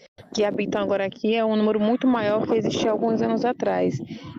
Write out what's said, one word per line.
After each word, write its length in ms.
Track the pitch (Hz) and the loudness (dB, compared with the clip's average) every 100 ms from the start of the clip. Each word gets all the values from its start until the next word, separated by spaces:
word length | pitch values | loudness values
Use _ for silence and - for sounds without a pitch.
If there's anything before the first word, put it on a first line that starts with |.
| - - - | -20 -20 -8
que 100 | - | -2
habitam 380 | 208 196 196 214 | 0 0 -2 -2
agora 240 | 196 196 190 | 0 0 -2
aqui, 280 | - 214 | -2 0
é 80 | 226 | 2
um 140 | 220 214 | 2 2
número 240 | 214 220 | 2 2
muito 260 | 208 254 262 | 2 2 2
maior 400 | 240 208 214 - | 2 2 0 0
que 60 | |
existia 380 | 226 208 - 226 | 0 0 0 0
alguns 320 | 214 226 226 | 0 0 0
anos 200 | 226 226 | 0 0
atrás. 560 | 240 254 208 185 180 - - - - | 0 0 0 0 0 -2 -8 -12 -14